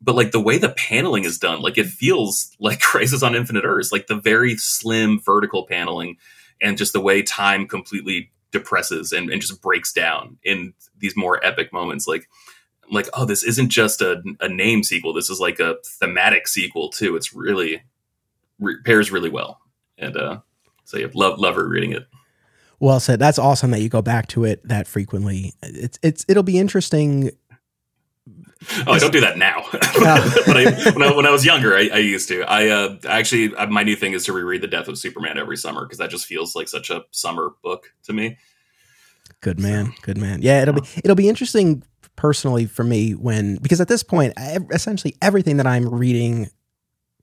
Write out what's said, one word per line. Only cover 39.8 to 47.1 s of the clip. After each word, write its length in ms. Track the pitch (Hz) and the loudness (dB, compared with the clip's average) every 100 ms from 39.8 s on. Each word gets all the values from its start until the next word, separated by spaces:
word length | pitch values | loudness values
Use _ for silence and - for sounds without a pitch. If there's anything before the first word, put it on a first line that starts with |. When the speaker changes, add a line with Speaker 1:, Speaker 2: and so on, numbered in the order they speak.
| 107 | -4
Speaker 1:
So, 40 | - | -8
Speaker 2:
Good 140 | - 101 | -8 -6
man. 220 | 98 90 | -6 0
Yeah, 200 | 127 135 | 2 4
it'll 140 | 139 139 | 2 0
Speaker 1:
yeah. 60 | |
Speaker 2:
be, 200 | - - | -4 -2
it'll 120 | 190 190 | 2 4
be 120 | 196 | 4
interesting 540 | 226 247 220 180 139 - _ _ - | 2 0 2 2 2 -4 _ _ -2
personally 500 | 151 139 139 120 113 | 0 0 0 0 0
for 160 | - | -2
me 280 | 117 113 110 | 0 0 0
when, 440 | 95 120 107 101 98 | -2 -2 -2 -2 -2
because 240 | 135 170 | 2 2
at 60 | 175 | 4
this 160 | - | 0
point, 300 | - 175 131 - | 0 2 2 -2
I, 220 | 135 180 - | -6 -6 -2
essentially 440 | 165 220 202 147 - | -4 -2 -4 -4 -2
everything 360 | 196 196 165 143 | 2 2 2 2
that 100 | 127 | 2
I'm 200 | 123 120 | 2 0
reading, 600 | 120 123 120 117 117 107 - _ _ _ _ _ | 0 2 2 0 -2 -6 -12 _ _ _ _ _